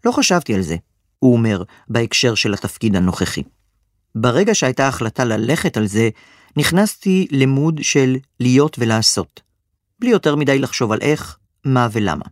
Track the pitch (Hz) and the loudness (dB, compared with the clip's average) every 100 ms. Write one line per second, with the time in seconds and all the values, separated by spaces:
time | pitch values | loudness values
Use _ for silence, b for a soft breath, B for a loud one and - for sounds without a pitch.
0 | 233 240 254 180 - 101 85 82 _ _ | -2 0 0 0 0 -4 -2 -6 _ _
1 | _ _ 131 120 113 98 90 b b 117 | _ _ 2 4 2 -2 -6 b b -4
2 | 117 - 127 107 113 101 95 - 113 95 | -2 0 0 0 -2 -4 -6 -4 -2 2
3 | 90 87 92 - - _ _ _ _ _ | 0 0 -4 -4 -12 _ _ _ _ _
4 | _ 110 123 123 208 214 131 127 139 123 | _ -2 0 2 2 0 0 0 -2 0
5 | 113 - 123 107 113 160 180 - 107 104 | -6 -2 -2 0 -2 -2 -2 -2 -2 0
6 | 113 b b b b - 147 175 214 - | 0 b b b b -4 0 2 0 -2
7 | 196 185 185 139 131 135 156 156 - 147 | 0 0 0 0 2 2 0 -2 -2 0
8 | 131 131 _ _ 123 127 151 - 117 113 | 2 -2 _ _ 2 4 2 0 0 2
9 | 107 - 85 - _ _ _ _ _ _ | 0 -2 -6 -14 _ _ _ _ _ _
10 | 240 208 156 147 139 135 131 - 113 113 | 0 2 2 0 2 0 0 -4 -2 0
11 | 143 151 - - _ _ 139 127 120 110 | 0 -2 -4 -18 _ _ 0 2 2 0
12 | 101 76 - | -2 -4 -8